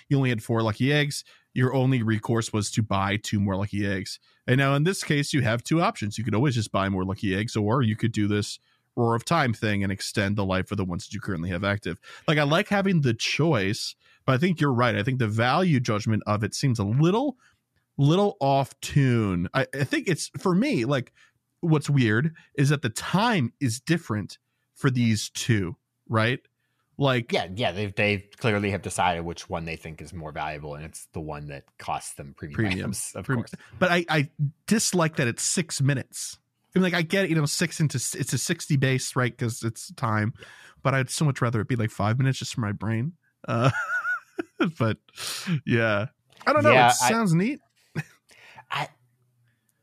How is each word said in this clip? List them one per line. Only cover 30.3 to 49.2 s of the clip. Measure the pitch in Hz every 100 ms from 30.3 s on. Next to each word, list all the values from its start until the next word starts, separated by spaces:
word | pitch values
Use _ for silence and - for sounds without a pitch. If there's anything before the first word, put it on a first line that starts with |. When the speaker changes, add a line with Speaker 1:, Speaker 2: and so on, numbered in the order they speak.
Speaker 2:
valuable, | 76 78 76 76 73
and |
it's | 80 - -
the | -
one | 76 73 73
that | 69 - -
costs | - 73 -
them | - 71 -
premium | 78 92
Speaker 1:
Premium. | 104 95
Speaker 2:
items, | 95 98 -
of | 104 95
Speaker 1:
Prem-, | 123
Speaker 2:
course. | - - - -
Speaker 1:
but | 180
I, | 175 170
I | 156 143 - 143 - -
dislike | 220 - 180 160 160
that | 120
it's | -
six | - 196 - -
minutes. | 135 131 - - - - _ _ _
I | 185
mean, |
like, | 185
I | 175
get | 160 196
it, | 185
you | 160
know, | 147
six | - 165 -
into | 147 127
s-, | -
it's | - -
a | 123
sixty | - 175 - 135
base, | 131 131 -
right, | 131 123 -
'cause | 117 -
it's | 117 - -
time. | - 117 107 107 - - - - -
But | 131
I'd | 135 127
so | - 151
much | 131
rather | 120 117
it | -
be, | 120
like, | 107
five | - 101 120
minutes | 135 123
just | -
for | -
my | 104
brain. | 98 104 113 147 - _ _ -
Uh, | 117 135 1077 1077 1077 1077 1077
<laughs> | - - - - 190 -
but, | 110 - _ - - - 190 151 -
yeah. | 117 113 101 - - _ - 240
I |
don't | 294
know. | 294
Speaker 2:
Yeah, | - 120
Speaker 1:
It | -
Speaker 2:
I | 240
Speaker 1:
sounds | 226 202
neat. | 165 220 294 - _ _ 156 - _ _ - - - -
Speaker 2:
I, | 143 151 _ _ _